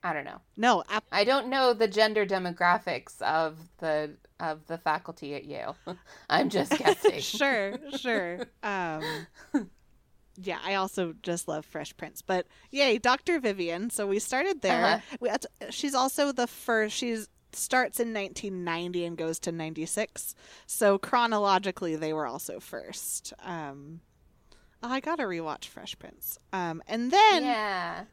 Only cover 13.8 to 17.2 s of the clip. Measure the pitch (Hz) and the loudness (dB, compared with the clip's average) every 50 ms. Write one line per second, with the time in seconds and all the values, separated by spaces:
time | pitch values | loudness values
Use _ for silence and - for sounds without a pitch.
13.8 | 202 233 - - 208 196 196 208 - - 254 262 311 392 392 285 - 190 175 165 | -4 -4 -4 -2 -2 0 0 0 0 0 -2 0 0 0 -2 0 2 2 4 4
14.8 | - 226 170 214 - - 294 - 247 240 208 262 - - _ _ - 208 247 - | 4 4 4 2 -2 -10 -12 -4 -4 -2 -2 -2 -4 -6 _ _ -14 -12 -8 -4
15.8 | - 285 277 262 262 269 - - 285 285 262 247 247 240 - - - - 233 220 | -4 -2 0 2 0 0 2 0 0 0 2 0 -2 -2 -2 -10 -2 0 2 2
16.8 | 214 208 - - - 240 226 220 | 2 0 -2 -4 -2 -2 -4 -4